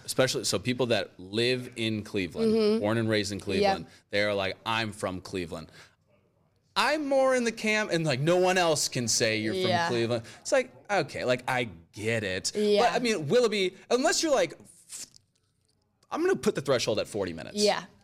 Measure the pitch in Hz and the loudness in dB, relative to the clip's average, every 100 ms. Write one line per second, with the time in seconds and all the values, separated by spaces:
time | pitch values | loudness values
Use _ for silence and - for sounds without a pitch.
0 | - - 131 143 104 104 117 123 123 107 | -6 0 0 0 -2 -2 -2 -2 2 0
1 | - - 92 107 120 127 123 - 113 107 | -2 -10 -6 -2 0 0 -4 -4 -4 -4
2 | 104 104 92 - 226 220 208 220 147 113 | -4 -4 -4 0 2 2 2 2 2 0
3 | 110 107 98 98 101 95 98 95 82 - | 2 0 0 -6 -2 0 2 0 -6 -20
4 | _ 101 104 101 95 92 113 113 110 101 | _ 0 0 0 -2 -4 -4 -2 -2 -4
5 | 98 92 - 95 85 82 78 - - _ | -6 -6 -6 -6 -6 -10 -14 -20 -20 _
6 | _ _ _ _ _ _ _ - 233 311 | _ _ _ _ _ _ _ 0 2 0
7 | 277 269 262 254 233 226 214 214 214 170 | 2 2 4 4 0 -2 0 0 0 0
8 | 156 127 151 180 185 185 170 151 - 131 | 0 0 2 4 4 4 4 2 0 -2
9 | 117 - 117 110 110 107 185 - 170 120 | -2 0 2 0 0 -2 0 0 0 0
10 | 117 120 - - - 277 247 - - 196 | 0 -2 -6 -14 0 0 0 -10 -2 -2
11 | 156 - 110 127 127 127 120 85 - - | -2 -4 0 0 0 -2 -4 -8 -18 -8
12 | 110 117 101 92 - 208 208 202 - 240 | -2 -2 -2 -4 -4 -2 2 4 4 2
13 | 240 202 143 240 233 208 180 - - 247 | 0 -2 2 2 2 0 -2 -4 -2 2
14 | 302 339 330 254 170 - - - _ - | 2 2 2 2 0 -4 -20 -20 _ -16
15 | - - _ _ _ _ _ _ _ _ | -16 -20 _ _ _ _ _ _ _ _
16 | _ 254 359 381 220 165 143 123 123 104 | _ -2 0 0 0 -2 0 0 2 -2
17 | 90 104 95 82 - - 104 180 - - | -2 -4 -6 -6 -10 0 0 0 -6 -10